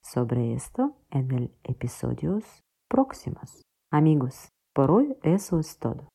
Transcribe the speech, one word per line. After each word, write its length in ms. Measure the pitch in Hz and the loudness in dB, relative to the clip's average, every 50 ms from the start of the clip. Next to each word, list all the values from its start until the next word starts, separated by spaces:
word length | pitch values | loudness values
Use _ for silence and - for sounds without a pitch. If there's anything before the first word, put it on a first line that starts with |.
Sobre 500 | _ - - 123 123 113 120 123 120 117 | _ -6 -4 -2 -2 0 0 -2 -2 -2
esto 440 | 117 127 - - - - 254 285 285 _ _ _ | -4 -6 -8 -10 -4 -4 -4 -4 -4 _ _ _
en 200 | - 139 131 127 | -4 -4 -2 -2
el 240 | 131 123 120 - _ _ | -2 -4 -4 -6 _ _
episodios 800 | _ - 127 - - 123 - - - 123 123 120 - 156 190 214 220 - - _ _ _ _ _ _ _ | _ -10 -8 -6 -6 -8 -8 -6 -6 -6 -6 -4 -4 -4 -4 -4 -6 -8 -20 _ _ _ _ _ _ _
próximos. 760 | - - 269 269 - - - - - - - - - _ _ _ _ _ _ _ | 2 2 2 0 -2 -12 -10 -10 -10 -10 -14 -20 -20 _ _ _ _ _ _ _
Amigos, 580 | - 151 156 156 156 147 131 127 - - - _ _ _ _ _ _ | 2 4 4 6 4 4 2 -2 -4 -10 -20 _ _ _ _ _ _
por 160 | - 139 135 | 2 4 4
hoy 260 | 160 220 277 294 262 - | 6 4 4 2 -2 -4
eso 360 | - 156 170 202 - - 185 160 | 0 2 2 2 0 0 -2 -2
es 200 | 156 - - _ | -2 -4 -10 _
todo. 340 | - 117 - - 135 - _ | -6 -6 -6 -6 -12 -18 _